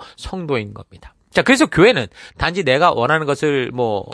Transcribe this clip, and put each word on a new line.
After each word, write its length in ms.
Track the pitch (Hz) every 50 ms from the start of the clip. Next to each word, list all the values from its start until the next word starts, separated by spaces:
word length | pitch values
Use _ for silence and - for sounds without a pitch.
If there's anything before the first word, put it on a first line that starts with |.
| - - -
성도인 560 | - - - - 185 175 151 139 117 107 104 104
겁니다. 400 | 98 98 _ - 87 - - _ _ _ _
자, 100 | - 180
그래서 240 | 160 - 277 254 302
교회는 420 | - - - 180 240 247 151 113 92 _ - - - -
단지 260 | - 135 160 175 190 175
내가 280 | 131 127 143 170 175
원하는 340 | - 117 117 131 156 160 156
것을 460 | 143 143 - 156 151 143 135 123 - 123
뭐, 320 | 123 123 113 104 98 - -